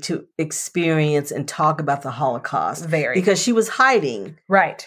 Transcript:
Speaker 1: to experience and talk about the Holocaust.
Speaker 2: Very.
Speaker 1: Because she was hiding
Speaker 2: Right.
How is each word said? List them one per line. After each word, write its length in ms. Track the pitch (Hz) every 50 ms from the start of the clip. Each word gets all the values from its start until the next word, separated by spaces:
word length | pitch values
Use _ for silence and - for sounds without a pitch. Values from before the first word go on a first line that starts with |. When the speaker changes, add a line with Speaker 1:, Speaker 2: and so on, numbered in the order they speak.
Speaker 1:
to 240 | - - 170 - - - _
experience 960 | - 160 156 - - - - - 185 170 165 160 156 151 151 147 147 143 147
and 180 | - - 143 -
talk 320 | - - 151 156 156 160
about 220 | 156 143 139 139
the 80 | - 135
Holocaust. 720 | 117 123 147 131 117 127 - - - 104 76 90 - - 170
Speaker 2:
Very. 300 | 160 160 156 147 117 127
Speaker 1:
Because 260 | 185 180 208 190 -
she 100 | - 240
was 160 | 233 226 214 220
hiding 680 | - - 262 269 262 214 151 131 117 104 95 165 156 - _ -
Speaker 2:
Right. 380 | 190 196 175 151 - - -